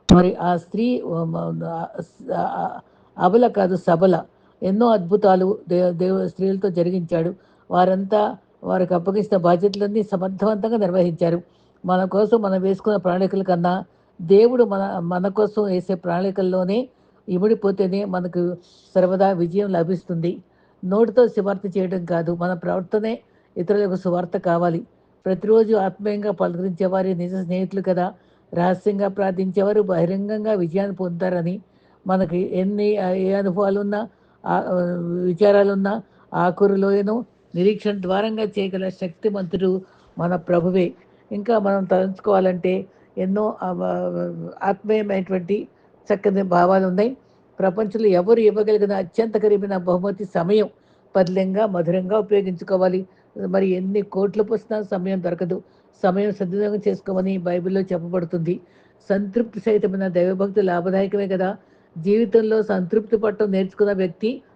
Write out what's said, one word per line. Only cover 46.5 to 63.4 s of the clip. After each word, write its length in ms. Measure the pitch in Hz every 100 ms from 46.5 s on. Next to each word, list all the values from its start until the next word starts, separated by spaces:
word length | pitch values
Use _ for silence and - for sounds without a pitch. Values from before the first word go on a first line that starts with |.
| 175 180 190 190
ఉన్నాయి. 300 | 185 233 269 _ _ _ -
ప్రపంచంలో 500 | 190 185 214 220 214
ఎవరు 320 | 175 185 233
ఇవ్వగలిగిన 520 | 214 202 208 208 202
అత్యంత 500 | 196 180 - 226 214
ఖరీదైన 340 | 214 202 196 185
బహుమతి 480 | 180 180 202 196
సమయం. 440 | 202 175 170 214 202 - _ _ _ 190
పదిలంగా, 500 | 180 185 190 190 220
మధురంగా 520 | 180 165 185 180 214
ఉపయోగించుకోవాలి. 880 | 202 202 190 175 208 185 185 185 185 _ _ 208 190
మరి 200 | 196 196
ఎన్ని 340 | 185 190 208
కోట్లు 400 | 202 190 202 202
పోసినా 400 | 208 220 - 214
సమయం 400 | 202 190 190 190
దొరకదు. 400 | 175 170 165 185 - _ _ _
సమయం 300 | 190 190 208
సద్వినియోగం 480 | 196 185 196 208 208 208
చేసుకోమని 500 | 190 - 190 190 190
బైబిల్లో 420 | 175 175 185 190
చెప్పబడుతుంది. 800 | 185 175 170 185 165 175 165 190 - _ _ _ -
సంతృప్తి 500 | 196 202 240 226 202
సహితమైన 480 | 226 208 202 190 190
దైవభక్తి 540 | 175 180 185 202 208
లాభదాయకమే 680 | 190 175 185 190 196 202 196
కదా. 280 | 185 185 214 _ _ _ 165
జీవితంలో 640 | 175 214 220 226 220 220
సంతృప్తి 540 | 208 190 180 220 214 214
పట్టడం 340 | 214 208